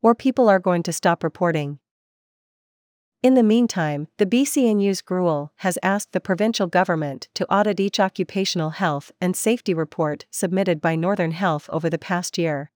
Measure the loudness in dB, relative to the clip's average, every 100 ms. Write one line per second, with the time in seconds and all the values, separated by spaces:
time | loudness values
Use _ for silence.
0 | 4 2 0 2 4 4 2 -2 -2 -2
1 | 0 0 -2 -2 -2 -2 -6 -10 _ _
2 | _ _ _ _ _ _ _ _ _ _
3 | _ _ 4 6 6 4 2 0 -2 -4
4 | -8 _ 0 2 2 2 2 2 2 -2
5 | -4 -2 0 0 -4 _ -4 -2 -2 -2
6 | -4 -6 -2 0 0 0 0 0 2 0
7 | -2 -8 -12 -8 -2 0 0 0 -2 0
8 | -2 -2 -6 -2 -2 -2 -4 -2 -2 -4
9 | -8 _ -4 0 0 -2 0 -2 -2 -2
10 | -4 -4 -10 -6 -2 0 0 0 0 0
11 | -2 0 -2 -2 -2 -2 -4 -4 -2 -4
12 | -4 -4 -4 -4 -2 -2 -8